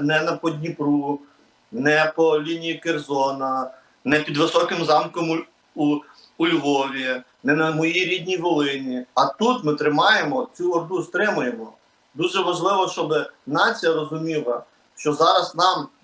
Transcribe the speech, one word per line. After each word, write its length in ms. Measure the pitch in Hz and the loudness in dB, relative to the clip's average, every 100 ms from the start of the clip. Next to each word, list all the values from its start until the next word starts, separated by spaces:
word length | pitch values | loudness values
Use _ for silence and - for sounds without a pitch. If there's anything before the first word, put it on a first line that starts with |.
не 200 | 143 156 | 2 2
на, 100 | 165 | 0
по 160 | 160 165 | -2 -4
Дніпру, 680 | 151 165 151 143 143 143 143 - _ _ _ _ | -4 -6 -2 0 0 0 -6 -8 _ _ _ _
не 420 | 120 143 151 156 - | -2 2 4 2 4
по 260 | 160 151 | 4 4
лінії 340 | 151 165 165 156 | 0 -6 -6 -4
Керзона, 960 | 165 151 143 139 135 135 135 131 127 - _ _ | -2 -4 -2 0 0 0 -2 -2 -4 -10 _ _
не 160 | 127 151 | 0 0
під 180 | 151 147 | 2 0
високим 480 | 160 170 170 180 156 | 2 2 0 0 2
замком 440 | 156 160 175 165 | 2 2 -4 -2
у, 80 | 165 - _ _ - | -2 -6 _ _ -2
у, 260 | 147 147 - - - - | 0 0 -4 -20 -12 -2
у 100 | 165 | 0
Львові, 760 | 160 143 139 135 135 131 127 - _ | 2 2 2 0 -4 -4 -4 -8 _
не 120 | 127 156 | 0 2
на 160 | 160 | 2
моїй 340 | 156 165 175 175 | 0 0 0 0
рідній 320 | 180 175 185 | -2 -4 -2
Волині. 680 | 170 151 143 139 131 127 127 | 0 2 0 -2 -6 -8 -4
А 120 | - 139 | 0 0
тут 380 | - 226 247 | 2 0 0
ми 120 | 151 147 | 0 0
тримаємо, 720 | 151 147 190 208 156 131 120 | 0 2 4 2 0 -2 -4
цю 180 | - 175 | -4 -2
орду 320 | 170 160 180 | -2 -2 -6
стримуємо. 680 | 151 180 208 165 123 113 110 - _ _ _ | -4 -2 0 0 -4 -6 -12 -18 _ _ _
Дуже 280 | 135 180 196 | -4 -2 0
важливо, 460 | 175 165 180 190 180 | -2 0 0 2 0
щоб 260 | - 151 151 131 - - | -2 -2 -2 -2 -10 -4
нація 480 | 160 214 226 170 | 0 0 0 0
розуміла, 720 | 156 147 160 160 151 120 117 - _ _ - | 0 -2 -6 -4 -4 -2 -4 -6 _ _ -6
що 180 | 151 | -2
зараз 420 | 143 165 185 175 160 | 2 4 4 0 0
нам, 320 | 185 180 139 _ | 2 0 -4 _